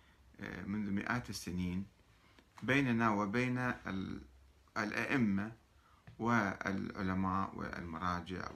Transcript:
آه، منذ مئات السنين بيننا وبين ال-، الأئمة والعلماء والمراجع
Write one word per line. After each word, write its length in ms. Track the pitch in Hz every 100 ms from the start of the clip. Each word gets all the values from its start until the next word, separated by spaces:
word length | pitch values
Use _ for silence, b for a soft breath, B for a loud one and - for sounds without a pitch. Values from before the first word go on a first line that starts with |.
| b b - -
آه، 240 | 104 95 -
منذ 260 | 107 101
مئات 380 | 98 - 120 120
السنين 560 | 101 - 87 90 90 98 - b b b b - -
بيننا 460 | 107 135 135 113 117
وبين 480 | 104 104 117 127 123
ال-، 640 | 123 - 92 95 92 98 - - - - - -
الأئمة 720 | 104 - 117 139 110 98 107 117 _ b b b - -
والعلماء 1400 | 113 117 101 - - 98 - - 92 92 92 95 95 -
والمراجع 960 | 80 - 85 80 90 87 85 90 -